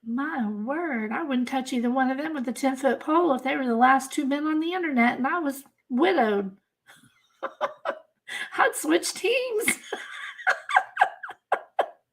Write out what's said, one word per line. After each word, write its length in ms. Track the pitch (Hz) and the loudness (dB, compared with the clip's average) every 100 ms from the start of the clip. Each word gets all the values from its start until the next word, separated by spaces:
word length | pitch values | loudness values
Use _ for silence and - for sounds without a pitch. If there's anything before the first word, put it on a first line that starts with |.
| 226 | -6
My 420 | 233 277 320 214 | -4 -4 -2 -4
word, 640 | 208 214 294 349 254 214 | -4 -4 -4 -2 -4 -4
I 100 | 226 | -4
wouldn't 260 | 330 254 247 | -2 0 0
touch 240 | 269 262 | -2 -2
either 180 | 262 240 | -2 0
one 200 | 247 262 | 2 2
of 60 | 262 | 0
them 180 | 302 | -4
with 140 | 311 247 | -4 -6
a 40 | |
ten-foot 480 | 233 269 262 269 277 | -2 -2 0 0 0
pole 340 | - 311 349 | 2 4 4
if 80 | 262 | 2
they 140 | 262 294 | 0 -2
were 100 | 262 | 0
the 100 | 226 | 4
last 360 | 254 269 262 | 6 6 2
two 140 | - 277 | -4 -2
men 200 | 285 302 | 0 0
on 140 | 311 | 0
the 120 | 320 | 0
internet 460 | 359 339 269 233 247 | -2 -2 2 2 2
and 80 | 254 | 0
I 120 | 339 | 0
was 240 | 302 269 - _ _ | -2 -4 -10 _ _
widowed. 680 | 247 339 359 226 202 196 - _ _ _ - - _ _ _ | 2 4 4 4 2 -2 -8 _ _ _ -20 -20 _ _ _
<laughs> 1160 | - - - - - - - _ _ - - - | -12 -6 -6 -6 -8 -8 -10 _ _ -12 -10 2
I'd 180 | 539 | 2
switch 380 | - - 330 339 | 2 2 2 2
teams. 520 | - 370 494 508 440 480 | -4 0 0 0 -2 -2
<laughs> 2250 | - - - - - - - - - - - - - - - - - _ - - _ - - _ | -4 -6 -12 -10 -12 -14 -8 -2 -2 2 0 0 0 0 0 -16 -18 _ -4 -4 _ -4 -4 _